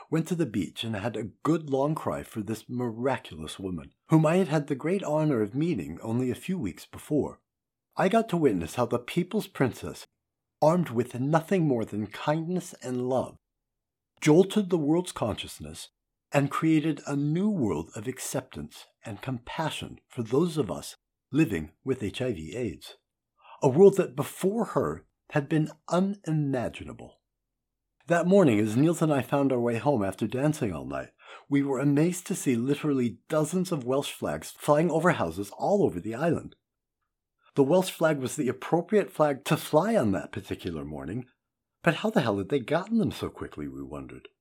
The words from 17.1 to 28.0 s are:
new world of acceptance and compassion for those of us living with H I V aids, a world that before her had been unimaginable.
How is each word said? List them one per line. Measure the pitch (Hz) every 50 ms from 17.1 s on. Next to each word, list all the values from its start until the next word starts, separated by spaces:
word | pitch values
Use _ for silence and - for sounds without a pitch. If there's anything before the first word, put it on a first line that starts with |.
| 147
new | 143 147 147 156 175 202 220
world | 208 170 120 101 78 - - - -
of | 113 104
acceptance | 127 - - - - - 135 - - - - 143 - - - - _ _ _ -
and | 120 104 - -
compassion | 135 131 117 - - - - 160 151 - - - - - - _
for | _ - 127 113
those | 107 131 143 180 175 151 156
of | 127 90
us | 78 71 - - - _ _ _ _ _ _ - 131
living | 143 160 107 98 80 78 - _ _ -
with | 131 127 - 110
H | 92 - -
I | 127 127 104
V | 82 80 80 -
aids, | 120 123 101 73 - - - - _ _ _ _ _ _ _ _ _ - - - - -
a | 139
world | 127 165 196 196 190
that | 190 165 135 123
before | 143 139 - - - - 190 214 233 208
her | - - 147 104 76 - - - _ _ _ _ -
had | - 151 139 -
been | 160 156 156 - - _ _ -
unimaginable. | 170 180 190 196 202 - - 160 160 151 147 139 135 123 110 82 - - - - - 117 - - - _ _ _ _ _ _ _ _ _ _ _ _ _ _ _ _ _